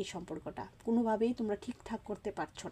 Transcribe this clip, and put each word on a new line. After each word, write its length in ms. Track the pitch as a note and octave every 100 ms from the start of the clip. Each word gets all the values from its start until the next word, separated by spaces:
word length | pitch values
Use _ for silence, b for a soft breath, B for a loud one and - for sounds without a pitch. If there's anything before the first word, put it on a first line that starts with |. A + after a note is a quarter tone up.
এই 60 | F#3+
সম্পর্কটা। 500 | F3+ F3 D#3+ - F#3+ - - -
কোনোভাবেই 460 | A#3 A3+ A3 A3+ B3
তোমরা 160 | A3 G3+
ঠিকঠাক 360 | - A#3+ - A3 -
করতে 220 | G#3 G#3+ G3
পারছো 280 | D#3 - -